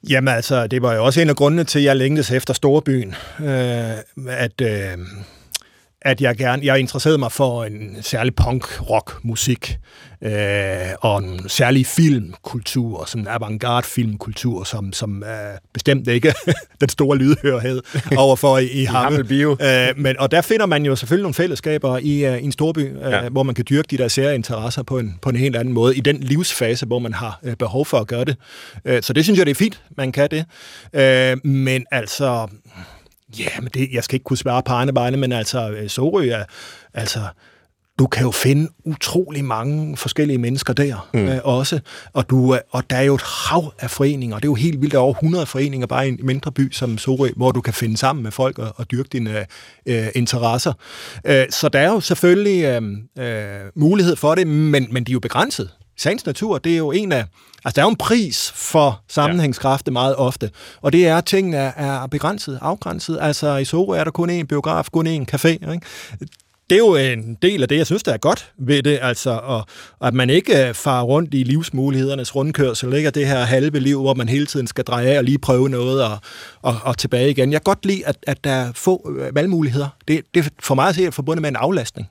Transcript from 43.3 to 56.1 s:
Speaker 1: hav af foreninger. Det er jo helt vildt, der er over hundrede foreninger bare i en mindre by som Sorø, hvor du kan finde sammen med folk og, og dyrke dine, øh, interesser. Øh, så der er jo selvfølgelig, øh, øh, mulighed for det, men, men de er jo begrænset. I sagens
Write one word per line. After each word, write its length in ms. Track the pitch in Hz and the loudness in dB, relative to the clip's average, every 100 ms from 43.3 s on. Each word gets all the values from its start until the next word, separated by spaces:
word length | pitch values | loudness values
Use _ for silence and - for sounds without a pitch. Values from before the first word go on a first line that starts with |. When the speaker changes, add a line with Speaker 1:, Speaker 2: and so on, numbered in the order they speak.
| - - | -6 0
Speaker 1:
hav 240 | 165 156 - | 0 -2 -8
af 120 | 127 | -10
foreninger. 460 | - 139 143 123 107 | 0 0 0 -4 -4
Det 80 | |
er 40 | 143 | -2
jo 60 | |
helt 260 | 135 151 151 | 0 0 0
vildt, 120 | 147 | 0
der 60 | 139 | 4
er 40 | |
over 120 | 127 131 | 2 2
hundrede 260 | 160 175 151 | 0 0 -2
foreninger 400 | 131 143 135 123 | -2 -2 -2 -2
bare 200 | 127 135 | -2 -2
i 20 | |
en 100 | 127 | -2
mindre 300 | 131 131 147 | -2 -2 -4
by 200 | 135 135 | -2 -2
som 260 | - 127 110 | 0 -4 -4
Sorø, 300 | - 131 131 - | -2 0 0 2
hvor 160 | 127 | 0
du 80 | 127 | 2
kan 140 | 117 | -2
finde 220 | 110 113 110 | -4 -2 0
sammen 260 | 131 147 | 0 -2
med 80 | 110 | -6
folk 280 | - 131 127 | -2 -2 -2
og, 140 | 110 104 | -10 -10
og 140 | 120 | -6
dyrke 180 | 123 135 | -6 -4
dine, 340 | 127 110 107 101 - - _ - | -4 -4 -4 -6 -14 -20 _ -4
øh, 200 | 120 110 | -2 -2
interesser. 580 | 123 120 123 117 120 165 127 - - - - | -2 -2 0 0 0 -2 -4 -10 -18 -16 -12
Øh, 200 | - 139 131 | 2 4 4
så 180 | - 151 | 0 0
der 100 | 135 | 2
er 100 | 156 | 4
jo 80 | 220 | 2
selvfølgelig, 640 | - 170 175 180 208 190 | 0 2 4 6 4 2
øh, 180 | 151 123 110 101 113 - 123 | 2 0 -2 -8 -12 -10 -8
øh, 340 | 110 104 101 98 | -6 -8 -12 -14
mulighed 420 | 160 151 202 175 170 | 0 2 4 4 2
for 180 | 147 | 2
det, 120 | 160 180 | 2 2
men, 400 | 151 156 143 123 | 2 4 2 0
men 140 | 123 | -4
de 60 | 113 | -2
er 40 | |
jo 60 | 127 | -2
begrænset. 500 | 117 123 226 - 95 _ - _ | -2 0 -2 -2 -8 _ -20 _
I 40 | |
sagens 260 | 143 | -2